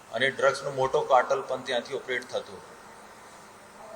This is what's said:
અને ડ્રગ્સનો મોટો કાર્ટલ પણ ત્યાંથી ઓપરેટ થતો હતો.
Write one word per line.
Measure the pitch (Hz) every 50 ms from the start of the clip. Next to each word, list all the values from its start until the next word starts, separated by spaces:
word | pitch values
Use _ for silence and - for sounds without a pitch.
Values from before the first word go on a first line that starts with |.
| - - 110
અને | 117 131 135
ડ્રગ્સનો | 127 120 127 139 135 - 151 143
મોટો | 135 131 131 131 - 151
કાર્ટલ | 151 135 135 123 123 123 139 135
પણ | 131 - 131 127
ત્યાંથી | 127 135 127 120 117 - 139
ઓપરેટ | 117 - 127 127 123 - -
થતો | 117
હતો. | 101 - - 98 90 - - - - - - - - - - - - - - - - - - - - - - - - 127 127 127